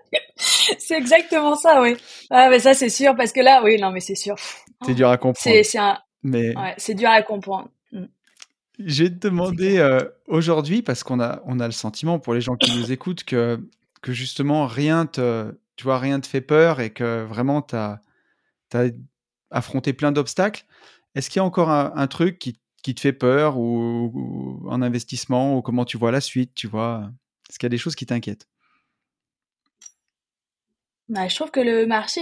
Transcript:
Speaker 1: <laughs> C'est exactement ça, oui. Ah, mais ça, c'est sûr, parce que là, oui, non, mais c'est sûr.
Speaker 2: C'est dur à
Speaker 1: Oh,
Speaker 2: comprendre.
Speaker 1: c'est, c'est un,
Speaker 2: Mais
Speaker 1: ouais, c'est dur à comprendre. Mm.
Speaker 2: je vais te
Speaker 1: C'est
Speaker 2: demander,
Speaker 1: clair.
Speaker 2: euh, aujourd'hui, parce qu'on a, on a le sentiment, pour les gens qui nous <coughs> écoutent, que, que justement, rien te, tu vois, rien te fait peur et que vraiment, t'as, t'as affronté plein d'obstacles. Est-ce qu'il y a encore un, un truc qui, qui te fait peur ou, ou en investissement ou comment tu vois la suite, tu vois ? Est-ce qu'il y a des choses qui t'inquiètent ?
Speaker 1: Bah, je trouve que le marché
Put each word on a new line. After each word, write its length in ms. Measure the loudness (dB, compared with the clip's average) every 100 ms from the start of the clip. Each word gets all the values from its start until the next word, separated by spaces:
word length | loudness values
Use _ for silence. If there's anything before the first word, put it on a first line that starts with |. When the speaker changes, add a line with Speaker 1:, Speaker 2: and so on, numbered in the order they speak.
| _
Speaker 1:
<laughs> 680 | -6 -6 -6 -2 0 0 -2
C'est 180 | -4 -4
exactement 600 | 4 4 4 0 0 2
ça, 260 | 6 6
oui. 140 | 6 2 -6 -20 2
Ah, 180 | 6 8
mais 100 | 8
ça, 140 | 6
c'est 140 | 4 2
sûr, 260 | 2 2 4
parce 160 | 0
que 80 | 4
là, 220 | 8 8
oui, 140 | 6 4
non, 100 | 2
mais 100 | -4
c'est 140 | -6
sûr. 220 | -8 -6 -8 -12 -18 -20 _
Speaker 2:
C'est 100 | -2
dur 140 | 4 4
à 60 |
Speaker 1:
Oh, 40 | 4
Speaker 2:
comprendre. 380 | 2 0 4 6
Speaker 1:
c'est, 60 |
c'est 140 | 6 2
un, 200 | 0 0 -6 _
Speaker 2:
Mais 340 | -4 0 -2 -2
Speaker 1:
ouais, 180 | -6 -8
c'est 160 | -8
dur 140 | 0 4
à 100 | 4
comprendre. 460 | 4 -4 -6 -8 -10 _ _
Mm. 120 | -16 -16 _ _ _ -20 _ _ -12
Speaker 2:
je 240 | -6 0
vais 40 | 0
te 40 |
Speaker 1:
C'est 40 | 0 -4
Speaker 2:
demander, 400 | -2 -2 -2 2
Speaker 1:
clair. 120 | 4
Speaker 2:
euh, 200 | 4 2 0 -8 -2
aujourd'hui, 560 | 0 2 0 0 -2
parce 200 | -2 -6
qu'on 180 | -4 -2
a, 200 | -2 -4 -6
on 120 | -4
a 60 | -4
le 60 |
sentiment, 460 | -6 -10 -6 -4 -4
pour 160 | -2
les 60 | -2
gens 160 | -2 0
qui 140 | 0 0
nous 140 | -4
<coughs> 0 |
écoutent, 320 | -6 -8 -10
que, 340 | -4 -2 -2 -4 -10 _ _ _
que 100 | -10
justement, 540 | -8 -8 -4 -2 0 -2
rien 400 | -2 0 0 -2
te, 460 | -2 -2 -2 -6 -12 _ -8
tu 80 |
vois, 140 | -2 -2
rien 220 | -2 -4
te 60 | -4
fait 140 | -6
peur 400 | 2 4 4 2
et 100 | -4
que 340 | -4 -4 -4
vraiment, 360 | -6 -4 -2 -2
t'as, 380 | -4 -6 -6 -8 _ _ _ _ _ _ _
t'as 180 | -2 -2 -4 -14 _ _ _ _
affronté 420 | -8 -6 -4 -4
plein 200 | -2 -2
d'obstacles. 520 | -2 -2 -2 -4 -4 -16 _ -20 _ _
Est-ce 140 | -10 -6
qu'il 100 | -2
y 20 |
a 20 |
encore 260 | -2 0 2
un, 220 | 2 0 -2
un 100 | -4
truc 320 | 0 -2 -2
qui, 220 | -10 -12 _ _
qui 100 | -10
te 60 | -4
fait 120 | -2
peur 460 | 0 2 2 2 0
ou, 540 | -2 -2 -2 -4 -4
ou 560 | -6 -8 -8 -10 -10 -6
en 100 | -4
investissement 760 | -2 -4 -6 -10 -4 -2 0 -2
ou 60 |
comment 220 | -2 -4
tu 120 | -4 -2
vois 140 | 0
la 80 | 0
suite, 340 | -2 -4 -4
tu 140 | -8 -8
vois ? 420 | -6 -6 -6 -10 -16 _ _ _
Est-ce 80 | -8
qu'il 80 | -4
y 40 |
a 0 |
des 80 | -4
choses 180 | -6 -8
qui 100 | -6
t'inquiètent ? 400 | -6 -6 -12 _ _ _ _ _ _ _ _ _ _ _ _ _ _ -20 _ _ _ _ _ _ _ _ _ _ _ -10
Speaker 1:
Bah, 180 | -6 -4
je 80 |
trouve 160 | -4 -4
que 100 | -2
le 260 | 2 2 2
marché 340 | 0 -2 -6